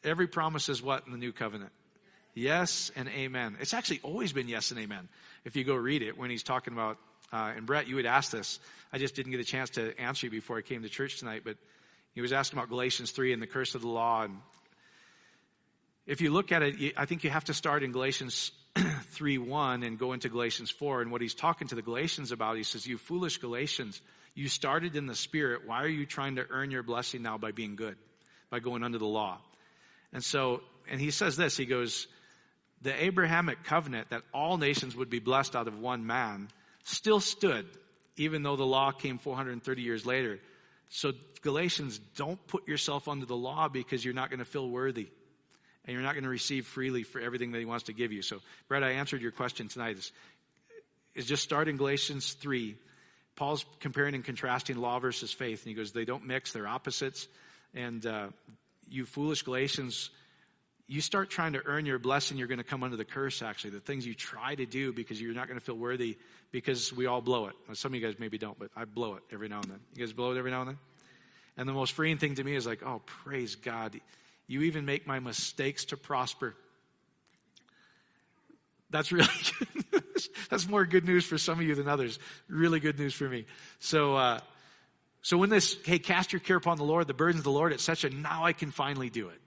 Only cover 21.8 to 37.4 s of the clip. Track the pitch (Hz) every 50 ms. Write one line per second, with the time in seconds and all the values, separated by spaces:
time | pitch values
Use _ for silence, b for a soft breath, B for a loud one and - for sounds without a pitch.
21.8 | 107 117 117 123 151 165 - - 143 117 120 113 113 107 113 110 107 - - 113
22.8 | - 127 123 117 - - 165 180 180 165 139 - - 120 117 120 139 151 - -
23.8 | 135 107 98 - - B B B B B B - 139 135 - - - - 139 165
24.8 | 170 175 156 147 143 135 120 - - - - 156 147 131 120 117 - 104 113 120
25.8 | 139 160 160 151 143 139 - - 139 139 135 127 127 - 120 131 135 139 135 127
26.8 | 120 117 120 120 123 - - 127 117 113 110 110 107 110 101 110 113 104 104 101
27.8 | 110 110 98 - - _ _ b b b b b b b - 123 117 123 123 120
28.8 | 117 123 117 113 110 107 107 110 107 98 90 - - - b b b b b b
29.8 | b b b b b b - 131 123 - - 143 135 127 120 123 - - - -
30.8 | - - - 131 139 151 143 - 208 185 135 143 180 147 - - 139 120 127 123
31.8 | 120 117 107 - - B B B B B B B B B B B B _ _ _
32.8 | - 135 135 131 156 185 190 185 180 160 165 170 175 165 127 - - - 151 165
33.8 | 165 147 127 113 113 - 120 117 - _ - 135 147 165 185 175 151 143 147 135
34.8 | 139 131 120 120 131 120 113 117 110 123 131 135 135 - - 127 117 113 107 107
35.8 | 113 123 123 120 113 113 117 127 123 110 104 101 101 104 b b b b b b
36.8 | b - - - - 214 214 208 190 - - -